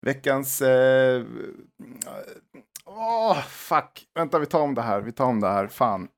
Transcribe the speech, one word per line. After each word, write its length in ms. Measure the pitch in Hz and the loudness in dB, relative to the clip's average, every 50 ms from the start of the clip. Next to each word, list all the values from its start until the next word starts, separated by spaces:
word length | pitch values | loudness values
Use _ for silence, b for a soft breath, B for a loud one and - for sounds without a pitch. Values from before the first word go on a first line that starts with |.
| - | -2
Veckans, 560 | 131 139 135 - 143 135 135 139 135 - - | -4 -4 -2 0 0 0 0 -2 -4 -4 0
eh, 640 | 135 131 131 127 131 131 131 131 131 127 127 123 113 110 120 - - - - - - _ _ _ - - - - - - - - - - - - _ _ _ - 117 _ _ - _ | 4 4 6 6 6 6 6 6 6 4 2 0 -2 -6 -10 -12 -12 -12 -14 -18 -20 _ _ _ -20 -20 -14 -12 -12 -12 -12 -14 -14 -16 -20 -20 _ _ _ -20 _ _ _ -20 _
åh, 520 | - 190 214 226 226 233 226 226 220 185 147 | -18 -12 -6 -4 -2 0 0 2 2 0 0
fuck. 640 | 139 - - - - - 170 151 - - _ - - _ _ | -2 -8 -14 -18 -6 -2 -2 -2 -2 -2 _ -20 -20 _ _
Vänta, 240 | 165 165 143 185 160 | -6 -4 0 0 0
vi 80 | 147 | 0
tar 140 | 147 - 160 | 2 0 0
om 140 | 151 143 135 | 0 2 0
det 80 | 120 | -2
här. 180 | 117 117 101 101 | -2 -2 -2 -2
Vi 120 | 101 113 | -2 -6
tar 120 | 120 - 135 | -4 0 0
om 140 | 123 120 110 | 0 2 2
det 80 | 104 95 | 0 2
här. 180 | 101 101 98 | 0 0 -2
Fan. 420 | 101 - - 131 117 101 95 92 - _ | -4 -2 0 0 0 0 -4 -8 -12 _